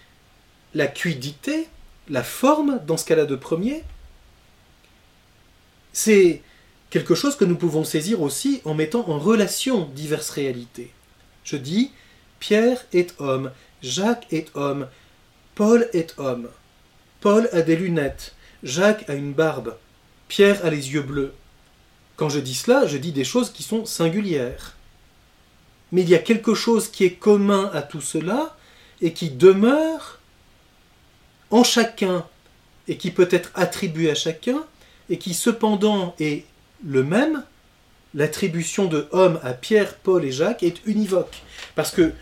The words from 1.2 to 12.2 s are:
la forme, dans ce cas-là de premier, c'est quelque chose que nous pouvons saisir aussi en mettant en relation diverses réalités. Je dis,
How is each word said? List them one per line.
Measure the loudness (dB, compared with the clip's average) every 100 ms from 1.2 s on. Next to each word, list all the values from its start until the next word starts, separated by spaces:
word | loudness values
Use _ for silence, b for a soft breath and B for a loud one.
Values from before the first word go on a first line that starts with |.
| -8 -8 -6 -4 -6 -14 -20 -20 -6
la | -6
forme, | -6 0 2 2 0 -2 -4
dans | -4
ce | 0
cas-là | 0 2
de | -4
premier, | -4 -4 -4 -6 -12 -18 -20 -20 _ _ _ _ _ _ _ _ _ _ _ _ _ _ _ _ _
c'est | -4 4 6 6 2 b b b b _
quelque | -4 0 0
chose | 0 0
que | 0
nous | 2
pouvons | 0 -2
saisir | -2 -4 -2 -2
aussi | -2 -2 -2 -4
en | -4 -4
mettant | -2 -2 -2
en | -2
relation | 2 2 2 -2 -2 -2 -4 -8
diverses | -6 -6 -6
réalités. | -6 -6 -6 -12 -18 -20 _ _ _ _ _
Je | -10 -10
dis, | -4 -2 -2 b b b